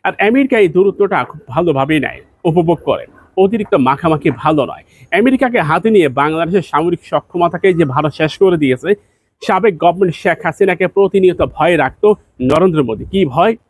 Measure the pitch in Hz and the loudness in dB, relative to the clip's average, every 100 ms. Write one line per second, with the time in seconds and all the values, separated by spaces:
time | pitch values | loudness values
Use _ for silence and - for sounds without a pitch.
0 | - - 196 254 277 233 185 175 202 - | -8 -2 0 2 2 2 2 2 0 0
1 | 196 175 127 - - 120 170 135 135 156 | -2 -2 -4 -12 -6 -2 0 0 0 0
2 | 127 - - _ 175 160 165 160 - 87 | -2 -8 -20 _ -2 0 0 -2 -2 -4
3 | - - _ - 190 220 208 185 127 175 | -6 -20 _ -2 0 0 -2 0 0 0
4 | 170 151 165 120 160 156 117 65 _ _ | -2 0 -2 -2 -2 0 -2 -8 _ _
5 | - 180 240 262 254 233 151 165 220 214 | -4 0 2 2 0 -2 0 0 2 2
6 | 151 127 147 160 170 196 - 147 170 170 | 2 0 -2 -2 -2 -2 -2 -2 -2 -4
7 | - 151 - 170 170 170 196 170 151 131 | -4 -6 -6 -2 -2 0 0 0 0 0
8 | 151 - 156 - 190 170 139 127 156 208 | -4 -2 -4 2 2 2 0 0 -2 -4
9 | _ _ _ _ - 190 220 160 175 175 | _ _ _ _ -4 0 0 2 0 2
10 | 185 - 185 160 170 - 190 175 180 - | -2 -2 -4 -2 -4 -2 -2 0 -2 0
11 | 196 196 185 175 143 - 160 165 131 - | 0 2 2 0 -4 0 0 2 0 0
12 | 208 202 _ _ 127 151 185 156 123 110 | 0 0 _ _ 0 2 2 0 -2 -6
13 | - 196 165 135 208 226 | -4 -2 -2 0 0 -2